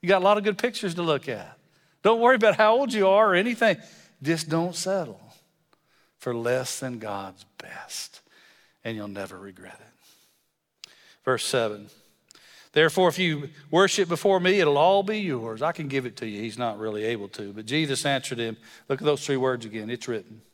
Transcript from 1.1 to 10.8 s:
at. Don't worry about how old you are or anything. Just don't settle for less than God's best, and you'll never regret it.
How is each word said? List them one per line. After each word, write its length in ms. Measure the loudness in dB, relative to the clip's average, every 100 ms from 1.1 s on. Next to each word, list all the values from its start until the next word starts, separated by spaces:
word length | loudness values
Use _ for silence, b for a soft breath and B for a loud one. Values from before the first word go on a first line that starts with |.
| 0 -2
at. 300 | -8 -10 -20 _ _ _ _
Don't 180 | 2 4
worry 140 | 6 6
about 220 | 4 6
how 200 | 4 4
old 160 | 2
you 140 | 2 4
are 240 | 6 6
or 40 | 4
anything. 420 | 0 2 2 2 B B B B
Just 280 | -2 -2 0
don't 260 | -2 -2 -4
settle 460 | -4 -4 -4 -12 -20 _ _ _ _ _ _ _ _ _
for 180 | -6 -4
less 440 | -2 -2 -2 -8
than 200 | -8 -8
God's 460 | -8 -8 -10 -14 -20 _
best, 640 | -18 -16 -14 -14 -14 -18 _ b b b b b
and 120 | -10 -10
you'll 120 | -10
never 300 | -10 -12 -12
regret 420 | -18 -20 -20 -20
it. 1120 | -20 _ _ _ _ _ _ _ _ _